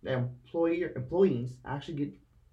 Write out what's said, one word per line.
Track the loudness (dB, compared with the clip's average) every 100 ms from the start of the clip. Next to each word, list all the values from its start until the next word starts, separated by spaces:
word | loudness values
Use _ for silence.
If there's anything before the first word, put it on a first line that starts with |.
the | -2
employer, | 0 -2 -6 -6 0 2 2 -2 -4
employees | -2 4 4 4 -4 -8 -8
actually | -8 -6
get, | -4 -4 -6 _ _ _